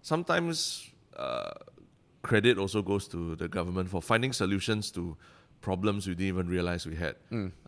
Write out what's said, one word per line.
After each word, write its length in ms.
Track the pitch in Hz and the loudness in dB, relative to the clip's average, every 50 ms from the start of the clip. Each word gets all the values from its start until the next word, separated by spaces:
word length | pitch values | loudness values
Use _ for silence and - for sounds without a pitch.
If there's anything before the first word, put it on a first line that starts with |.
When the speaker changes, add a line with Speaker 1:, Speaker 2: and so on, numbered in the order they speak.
| - - | -4 -2
Speaker 1:
sometimes, 800 | 156 165 170 - 170 175 170 170 165 160 - - - - - - - - - _ - | 0 0 2 2 2 2 2 0 0 -2 -2 -4 -4 -6 -10 -14 -20 -20 -20 _ -10
uh, 340 | - 65 64 62 58 50 50 50 - - - - - - - _ _ _ _ _ _ - | -6 -4 -4 -2 -4 -4 -6 -8 -12 -16 -20 -20 -20 -20 -20 _ _ _ _ _ _ 0
credit 360 | - 120 104 101 123 113 98 | 2 4 6 8 8 6 6
also 240 | 98 95 98 107 95 | 4 0 0 0 2
goes 260 | 90 101 98 - - | 2 2 0 0 -2
to 260 | - 87 85 82 82 | -6 -4 -4 -4 -4
the 120 | 80 90 82 | -4 -4 -4
government 400 | - 90 85 90 90 92 92 92 | -2 -2 -2 -2 0 -2 -2 0
for 140 | 101 87 - | -2 -2 0
finding 300 | - 113 113 123 131 123 | 2 2 2 2 2 0
solutions 580 | - 104 92 101 95 - - 110 107 101 - | 0 0 2 2 0 0 0 0 0 -2 -4
to 260 | - 87 87 85 78 - - - - - - - - - - | -6 -6 -6 -6 -8 -10 -16 -20 -20 -20 -20 -20 -20 -10 -4
problems 440 | 101 95 90 98 107 101 101 98 | -2 -2 2 2 2 2 0 0
we 80 | 98 90 | -2 -2
didn't 140 | 85 95 98 | 0 0 0
even 200 | 90 92 90 87 | 0 0 0 0
realise 360 | 90 90 87 87 87 82 - | 2 2 2 0 0 -2 -4
we 120 | 80 80 | -6 -6
had. 200 | 82 85 73 - - - - 120 | -4 -4 -4 -4 -6 -8 -6 -4
Speaker 2:
Mm. 200 | 113 98 92 87 - - | -4 -4 -4 -8 -10 -14